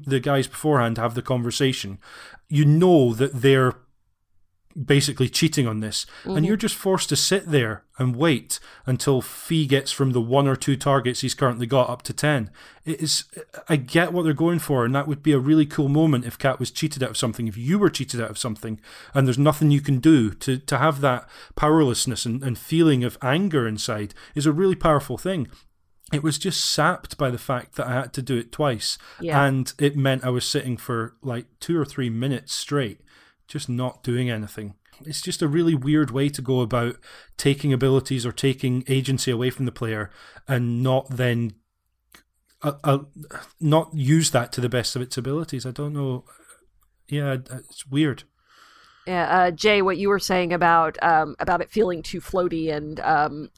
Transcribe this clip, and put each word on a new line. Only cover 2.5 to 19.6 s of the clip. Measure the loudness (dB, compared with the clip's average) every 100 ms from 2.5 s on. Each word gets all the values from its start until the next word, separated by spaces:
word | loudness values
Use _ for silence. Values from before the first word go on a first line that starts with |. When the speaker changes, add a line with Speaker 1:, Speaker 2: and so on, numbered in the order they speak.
| 4 6
Speaker 1:
know | 6 8 6 6
that | 2 -2 2
they're | 4 6 4 -2 _ _ _ _ _ _ _ _ _ -4 2
basically | 4 2 0 -2
cheating | 0 0 2 0
on | -2
this, | -6 -6 -10 -12
Speaker 2:
Mm-hmm. | -4 0
Speaker 1:
and | 2
you're | 0
just | -2 -2
forced | 0 0 0
to | 0
sit | 0 0 0
there | 0 0 -4 _ -4
and | -2
wait | 2 2 2 -2 -10 -12 -10 -4
until | -2 2 0
Fee | 0 -8 -2 0 2
gets | 0 0
from | -2 0
the | 0
one | 2 2 2
or |
two | 0 0 0
targets | 2 2 0 -4
he's | -4
currently | 0 0 0 0
got | 2 2
up | -2
to | -8
ten. | -2 0 0 -4 -12 -20 -14
It | -10 -6
is, | -2 -4 -6 -16 -18 -10 0
I |
get | 0 2 2 2
what | 0
they're | 0
going | 2 2 0
for, | 0 0
and | 2
that | 0 -2
would | -2
be | 2
a | 2
really | 4 4 4
cool | 0 2
moment | 4 4 2
if | -2 -2
Cat | -2 -2
was | -6
cheated | -4 -4 -4
out | -6
of | -4
something, | -4 -4 -6
if | -4
you | -2 2
were | 2
cheated | 0 -6 -6
out | -6
of | -6
something, | -8 -8 -10 -12 -14 -20 -4
and | 2 2
there's | 4
nothing | 4 4